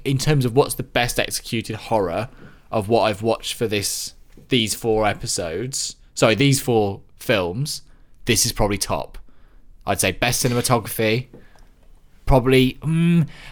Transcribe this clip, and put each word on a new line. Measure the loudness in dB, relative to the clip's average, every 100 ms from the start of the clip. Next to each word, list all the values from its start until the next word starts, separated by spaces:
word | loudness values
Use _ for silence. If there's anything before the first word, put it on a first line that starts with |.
| -2
in | 0
terms | 2 2 2
of | 2
what's | 0 -2
the |
best | -4 -2 0 -2
executed | -4 -6 -6 -6 -6 -10
horror | -2 0 0 -2 -6 -12 -20 -20 -6
of | -4 2
what | 2
I've | 2 0
watched | -2 -2 -4 -6
for | -2
this, | -2 -4 -6 -10 -14 -20 -20 -2
these | 0 0
four | -2 0 0 0
episodes, | -2 -6 -6 -6 -6 -6 -6 -8 -10 -16
sorry, | 0 2 4
these | 4 2
four | 2 2 2 -2 -14 -12
films, | -2 0 0 -4 -6 -8 -14 -20 -20 -8 -2
this | 0 0
is |
probably | 0 0 0
top. | -2 -4 -6 -14 -20 -20 -20 -20 -20 -12 -4
I'd | 0
say | 0
best | 0 -2 0 0
cinematography, | 0 0 0 0 -2 0 0 -4 -18 -20 -20 -20 _ -20 -20 -20 -8 2
probably, | 4 6 4 4 0
mm, | -2 2 4 4 2 -4 -20